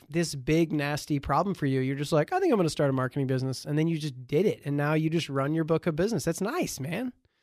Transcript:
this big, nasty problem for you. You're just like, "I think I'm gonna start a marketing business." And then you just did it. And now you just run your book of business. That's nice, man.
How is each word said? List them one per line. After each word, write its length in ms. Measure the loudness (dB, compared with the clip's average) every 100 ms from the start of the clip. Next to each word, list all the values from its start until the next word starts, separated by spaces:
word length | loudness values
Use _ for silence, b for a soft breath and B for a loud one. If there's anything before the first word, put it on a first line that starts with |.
| -6
this 240 | -2 -2
big, 380 | -2 2 4 4
nasty 480 | 0 -2 -4 -2 -2
problem 340 | 0 0 0
for 120 | 0 0
you. 140 | 0
You're 140 | 0
just 160 | -2 0
like, 220 | 2 2
"I 80 | 2
think 120 | 4
I'm 60 | 4
gonna 100 | 2
start 220 | 2 2
a 20 |
marketing 360 | 2 0 0 0
business." 360 | 0 -2 -6
And 140 | -2 0
then 80 | 0
you 100 | 0
just 280 | -4 -8 -2
did 200 | 2 2
it. 160 | 0
And 120 | -2 -2
now 180 | 2
you 140 | 2 2
just 200 | 0 -2
run 260 | 0 0
your 80 | 0
book 240 | 0 0 0
of 80 |
business. 300 | 0 0 0
That's 160 | -2 -2
nice, 400 | -2 -2 -4 -4
man. 320 | -6 -4 -6 -8 _ _